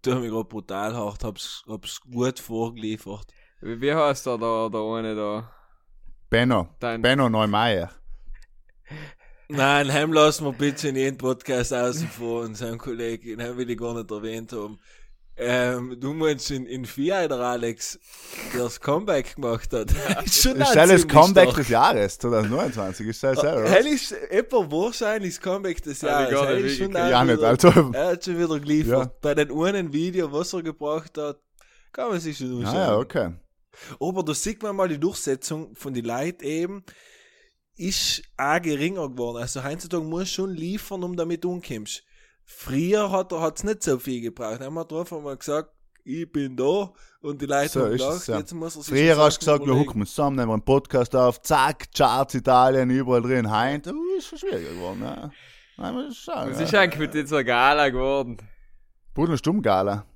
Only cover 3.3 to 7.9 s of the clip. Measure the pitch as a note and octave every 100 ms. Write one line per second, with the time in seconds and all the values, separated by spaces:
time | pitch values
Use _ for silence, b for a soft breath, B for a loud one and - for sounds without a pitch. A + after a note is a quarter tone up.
3.3 | _ _ _ - A#2 C#3 D#3 D3 C3+ C3
4.3 | A#2+ A#2 A2+ A2+ G#2+ G#2+ A2+ A2+ G#2+ G#2
5.3 | G#2+ A2+ b b b b - - - -
6.3 | A2+ B2 A2+ E2+ - A#2+ A#2 A#2+ C3+ B2+
7.3 | A2 G#2+ G#2 A#2 G2 E2+